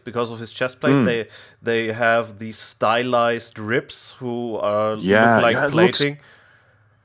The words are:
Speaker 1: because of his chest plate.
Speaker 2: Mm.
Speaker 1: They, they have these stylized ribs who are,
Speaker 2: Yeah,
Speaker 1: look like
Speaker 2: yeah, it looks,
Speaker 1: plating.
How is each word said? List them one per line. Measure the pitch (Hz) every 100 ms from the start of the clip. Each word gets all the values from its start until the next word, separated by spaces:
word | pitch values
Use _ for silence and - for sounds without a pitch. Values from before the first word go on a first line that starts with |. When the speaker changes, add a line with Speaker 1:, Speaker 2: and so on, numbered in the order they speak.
Speaker 1:
because | - 113 117
of | 113
his | 113
chest | - 127 -
plate. | 147
Speaker 2:
Mm. | 139
Speaker 1:
They, | 127 117 107 - - _
they | 117 117 113
have | 110 117 117 113 101
these | 110 110
stylized | - - 110 117 123 120 117 117 - -
ribs | 107 127 147 - - -
who | 123 120 120 107
are, | 104 104 107 110
Speaker 2:
Yeah, | 92 104 113
Speaker 1:
look | 113
like | 117 113
Speaker 2:
yeah, | 143
it |
looks, | 151 185 185
Speaker 1:
plating. | 143 147 - - _ _ _ _ _ _